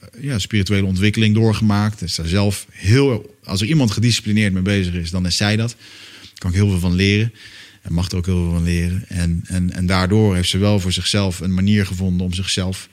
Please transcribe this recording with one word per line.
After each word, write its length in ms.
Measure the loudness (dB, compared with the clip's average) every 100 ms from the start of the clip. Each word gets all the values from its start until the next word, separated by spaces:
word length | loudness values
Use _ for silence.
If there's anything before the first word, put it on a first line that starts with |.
| -20 -12
ja, 180 | -6 -6
spirituele 460 | -2 -2 0 0 0
ontwikkeling 480 | 0 0 2 2 4
doorgemaakt. 680 | 2 2 2 2 0 -4
Is 140 | -8 -6
daar 120 | -2
zelf 400 | 0 0 -2 -10
heel, 640 | -6 2 4 4 0 -6 _
als 180 | -8 -4
er 60 | 0
iemand 240 | 2 2
gedisciplineerd 600 | 2 2 0 0 0 2
mee 80 | 0
bezig 320 | 0 0 0
is, 160 | -2 -4
dan 140 | -2 -2
is 120 | 0
zij 180 | 0 0
dat. 140 | -2 -8 -20 -20 -20 -20
Daar 80 | -20 -8
kan 120 | -2
ik 60 | 2
heel 140 | 2
veel 100 | 2
van 160 | 2 2
leren. 380 | 2 2 0 -6 -18 -20 -20 -16
En 120 | -6
mag 180 | -4 -2
er 60 | -4
ook 80 | -2
heel 180 | 0
veel 80 | 0
van 100 | 0
leren. 400 | 0 0 0 -4 -4
En, 360 | -2 -2 -2 -2
en, 240 | -2 -2
en 120 | -2 0
daardoor 500 | 2 2 4 4 2
heeft 140 | 0
ze 80 | 0
wel 220 | 2 2
voor 120 | 0
zichzelf 480 | -4 -2 -2 -2 -4
een 140 | -2
manier 320 | 0 2 2 0
gevonden 400 | -2 -2 -2 -2
om 80 |
zichzelf 560 | -4 -4 -4 -4 -6 -12